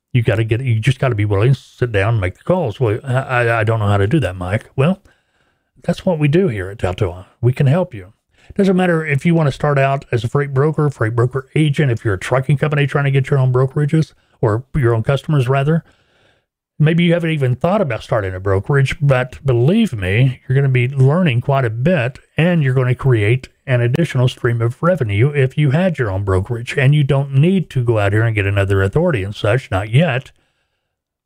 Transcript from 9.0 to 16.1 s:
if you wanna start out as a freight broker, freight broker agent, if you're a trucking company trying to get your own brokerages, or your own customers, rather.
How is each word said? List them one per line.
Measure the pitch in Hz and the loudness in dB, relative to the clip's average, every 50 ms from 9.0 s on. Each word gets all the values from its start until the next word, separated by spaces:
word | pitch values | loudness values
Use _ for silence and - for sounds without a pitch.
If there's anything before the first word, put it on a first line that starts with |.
| 156 | 0
if | 151 143 135 - | -2 -2 0 2
you | 175 165 | 2 2
wanna | 165 156 139 | 2 2 0
start | - - - 147 143 139 | -2 -2 -2 0 2 2
out | 135 135 139 143 - - | 2 0 0 -4 -4 -4
as | - 110 113 | -4 -4 -4
a | 117 | -2
freight | - 143 143 143 135 | -2 -2 -2 -2 0
broker, | 131 143 156 151 160 151 143 | 0 0 0 0 0 -2 -2
freight | - - 135 127 120 | 0 -2 -4 -2 0
broker | 120 123 127 - 135 - _ - | 0 0 0 -2 -6 -8 _ -2
agent, | 147 160 151 139 - 147 131 | 0 0 0 2 0 0 0
if | 113 - | 0 -2
you're | - 110 95 | -2 -4 -4
a | 92 | -4
trucking | - - 127 135 135 - 147 | -4 -2 -2 -2 0 0 0
company | - 151 151 151 143 143 | 0 0 -2 0 0 -2
trying | 139 - 147 139 | 0 0 -2 0
to | 139 | 0
get | 139 139 131 - | 0 0 0 0
your | 147 131 | 0 0
own | 131 127 | 2 2
brokerages, | 127 127 135 131 - 151 147 143 165 160 151 - _ _ _ _ _ - | 2 2 0 0 0 -2 -2 0 0 0 -2 -2 _ _ _ _ _ -2
or | - 110 104 120 - _ - | -2 0 0 -2 -4 _ -2
your | 151 123 120 117 | 0 2 2 2
own | 113 | 0
customers, | - - 139 - - - 151 139 120 127 | 0 0 -2 -2 0 0 0 0 2 2
rather. | 135 139 139 156 165 160 - _ _ _ _ _ | 0 0 2 0 0 0 -2 _ _ _ _ _